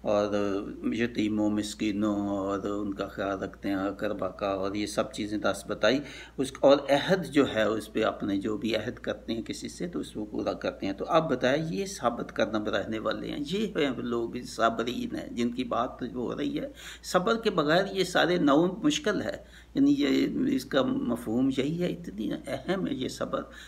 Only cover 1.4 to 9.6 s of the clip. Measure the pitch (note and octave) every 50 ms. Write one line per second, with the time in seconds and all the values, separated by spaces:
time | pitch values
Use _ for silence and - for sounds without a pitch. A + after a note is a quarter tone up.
1.4 | G#2+ G#2+ G#2 G#2 G#2 G#2 - - A2+ G#2+ G2 G#2 G#2+ G#2 G2+ G2+ G2+ G2+ G2+ G2
2.4 | F#2+ G2 G2+ F#2+ G2 G2+ G2+ G#2 G#2 G2+ G2 - G2 F#2+ - - G2 G2 G2 F#2+
3.4 | G#2 F#2+ - - - G2 G2 F#2+ F#2+ G2+ G2 - A2 G#2 G#2 G2+ G2+ F#2 - -
4.4 | G#2 G2 G2 F#2+ F#2+ G2 G2 G#2 G#2 G2+ - A2+ G#2+ - - - G#2+ G#2 G#2+ G#2
5.4 | F#2+ G2+ F#2+ - - - G#2 - G#2+ G#2+ B2+ D3 C#3+ - - - - - - -
6.4 | C3+ C3 - - - C#3 C#3+ D3 - - C#3 C#3+ D3 D#3+ F#3+ F#3+ E3 C3 C3+ D3
7.4 | C3 A2+ - A2 G#2+ G2+ A2+ G#2+ G#2+ - - A#2 A2 G2+ G2 - - G2+ G2 G2
8.4 | G2 A2 G#2+ G#2 - G#2+ A2 G#2+ G#2 G#2+ - - - - G#2 - - - A2+ A#2
9.4 | A2 - G#2 -